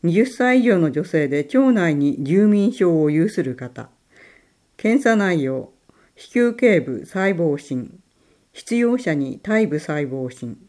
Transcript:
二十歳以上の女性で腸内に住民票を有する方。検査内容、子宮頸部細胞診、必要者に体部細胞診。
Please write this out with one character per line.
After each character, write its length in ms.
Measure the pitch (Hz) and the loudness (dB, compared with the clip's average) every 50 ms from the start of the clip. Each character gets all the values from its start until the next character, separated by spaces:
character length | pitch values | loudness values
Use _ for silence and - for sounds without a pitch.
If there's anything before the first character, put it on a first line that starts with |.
| - | -2
二 60 | 170 | 0
十 140 | 165 202 240 | 2 2 0
歳 340 | 254 - - 247 247 254 254 | 0 0 -2 0 2 2 2
以 40 | 233 | 4
上 140 | 240 202 180 | 2 2 2
の 140 | 165 151 | 2 0
女 100 | 127 147 | 0 -4
性 260 | - - - 156 147 135 | -4 -2 -2 -2 -2 -2
で 160 | 139 143 147 | -2 -4 -2
腸 280 | 147 - 262 269 262 | 0 2 2 4 4
内 220 | 240 208 175 165 151 | 4 2 2 0 0
に 280 | 143 143 143 - - | 2 0 0 -2 -2
住 240 | 143 135 170 196 214 | -2 0 2 4 4
民 260 | 214 208 202 202 208 | 4 4 2 2 0
票 280 | - - 196 175 165 156 | 0 0 0 2 2 2
を 80 | 151 151 | 2 2
有 220 | 151 156 165 214 | 2 2 0 0
す 120 | - - | -2 -4
る 120 | 143 131 123 | -4 -4 -6
方。 320 | - 139 123 - - 120 - _ _ _ _ _ - - - _ _ _ _ _ _ _ _ _ | -10 -12 -14 -14 -14 -16 -18 _ _ _ _ _ -20 -20 -20 _ _ _ _ _ _ _ _ _
検 260 | - - 214 233 277 | -4 -2 0 0 2
査 140 | 277 233 226 | 2 2 2
内 260 | 208 202 190 175 160 | 2 2 0 0 0
容、 300 | 135 131 135 131 - - _ _ _ _ _ _ _ _ _ | -2 -2 -4 -6 -8 -12 _ _ _ _ _ _ _ _ _
子 260 | - - - - 240 | -20 -12 -4 0 0
宮 120 | 240 240 | 0 0
頸 280 | 226 233 254 233 202 165 | 0 2 2 4 4 4
部 240 | - 135 127 107 - | 2 -2 -6 -8 -8
細 260 | - - 190 190 196 | -8 -4 -2 0 0
胞 240 | 196 165 170 156 143 | 0 0 0 0 -2
診、 440 | 143 - - 135 127 120 - - - _ _ _ _ _ _ _ _ _ _ | -2 -6 -6 -6 -6 -8 -8 -14 -20 _ _ _ _ _ _ _ _ _ _
必 240 | - - - - 226 | -20 -16 -8 -4 -2
要 220 | 240 240 233 247 247 | 0 0 0 0 -2
者 160 | - 185 156 | -2 -2 -2
に 240 | 143 139 131 127 - | -2 -4 -6 -8 -10
体 280 | - 202 214 220 220 | -6 -2 0 0 0
部 120 | - 147 151 | 0 -2 -4
細 220 | - - 151 151 | -6 -4 -4 -4
胞 280 | 147 131 131 135 131 123 | -4 -4 -6 -6 -8 -8
診。 300 | 123 - 123 117 113 - _ | -10 -10 -12 -12 -12 -14 _